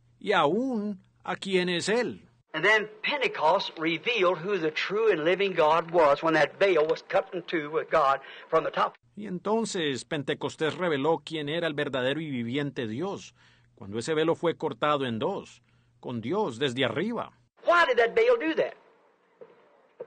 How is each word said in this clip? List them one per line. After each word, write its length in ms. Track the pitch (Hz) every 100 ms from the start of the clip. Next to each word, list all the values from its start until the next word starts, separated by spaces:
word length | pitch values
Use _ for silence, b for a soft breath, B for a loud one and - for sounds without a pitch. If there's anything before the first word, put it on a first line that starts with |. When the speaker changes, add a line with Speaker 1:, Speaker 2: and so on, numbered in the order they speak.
| _ _
Speaker 1:
y 120 | 196
aún 680 | 185 147 202 262 226 208 190 _ _ -
a 100 | 185
quién 320 | 190 185 180
es 220 | 170 175
él. 400 | 233 196 92 - _ _
Speaker 2:
And 100 | 160
then 260 | 190 214 196 -
Pentecost 760 | 208 285 226 - 151 190 - -
revealed 600 | 160 160 220 233 180 170
who 200 | 180 196
the 140 | 156
true 400 | - - 202 220
and 140 | 165 160
living 280 | 185 196
God 380 | 170 151 165 165
was 320 | 175 147 143
when 100 | 165 160
that 220 | 143 -
veil 260 | 196 160 156
was 180 | 156
cut 240 | - 185 -
in 100 | 180
two 260 | - 165 147
with 180 | 156 -
God 320 | 165 135 135 B B B
from 140 | 214
the 80 | -
top. 240 | 185 202 - _ -
Speaker 1:
Y 100 | 208
entonces 800 | 175 196 226 220 190 151 123 -
Pentecostés 720 | 156 139 147 143 - 151 139
reveló 460 | 180 143 147 160 -
quién 240 | 160 143
era 180 | 165 165
el 60 |
verdadero 480 | 147 143 127 127 147
y 80 | 156
viviente 580 | 127 117 139 143 - 113
Dios, 480 | 117 190 135 - _ b b b -
cuando 240 | 98 110
ese 140 | 139
velo 220 | 156 160 160
fue 200 | 170 135
cortado 500 | 156 120 151 147 131
en 140 | 113
dos, 420 | 156 185 - - _ _ _ _
con 220 | 135 120
Dios 380 | 113 202 185 113
desde 240 | 143 120
arriba. 480 | 123 139 214 214 - - _ _ -
Speaker 2:
Why 200 | 349 330
did 100 | 240
that 160 | 226 226
veil 220 | 240 233
do 140 | 320 208
that? 180 | 123 - _ _ _ _ _ - 466 _ _ _ _ -